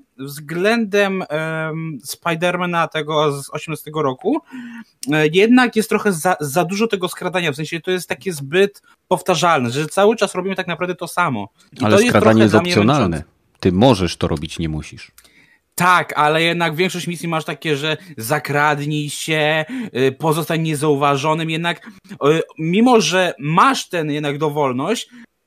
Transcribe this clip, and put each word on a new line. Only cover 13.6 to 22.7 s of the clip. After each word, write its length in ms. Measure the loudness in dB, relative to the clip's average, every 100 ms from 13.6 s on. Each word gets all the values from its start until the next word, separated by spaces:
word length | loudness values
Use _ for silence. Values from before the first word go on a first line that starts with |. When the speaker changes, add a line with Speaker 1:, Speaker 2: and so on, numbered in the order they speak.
| 0
Speaker 2:
możesz 460 | 4 6 4 2 -2
to 100 | -4
robić, 320 | -4 -6 -6
nie 100 | -6
musisz. 420 | -6 -10 -16 -20 _ _ _ _ _ _ -2
Speaker 1:
Tak, 380 | 2 2 2 0
ale 260 | 2 2
jednak 320 | 0 0 -2 0
większość 320 | -2 -2 -6
misji 200 | -6 -4
masz 180 | -4 -4
takie, 320 | -8 -4 -2
że 200 | -2 -6 -8 -12
zakradnij 920 | -4 -4 -2 0 2 0 -2 -4 -6
się, 560 | -8 -4 0 2 0 -2 -8 -6 0 0
y, 40 |
pozostań 500 | 0 0 0 0 -2
niezauważonym, 880 | -2 -2 0 2 2 2 0 -2 -2
jednak, 380 | -4 -4 -6 -10 -20 _
y, 300 | -2 2 2 0 -6
mimo 420 | -2